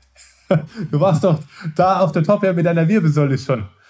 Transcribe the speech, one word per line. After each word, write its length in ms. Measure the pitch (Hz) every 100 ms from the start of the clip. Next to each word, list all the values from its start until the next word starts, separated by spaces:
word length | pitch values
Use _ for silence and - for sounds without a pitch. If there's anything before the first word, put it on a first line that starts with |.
| _ - - _ -
<laughs> 420 | 160 - 226 160
Du 100 | 147
warst 240 | 190 -
doch 140 | 190 156 - - 160 -
da 240 | 185 180
auf 120 | 151
der 100 | 170
Top 180 | 156 208
Hair 100 | 190
mit 120 | 170 170
deiner 200 | 165 160
Wirbelsäule 500 | 214 160 147 143 135
schon." 300 | - 123 95 _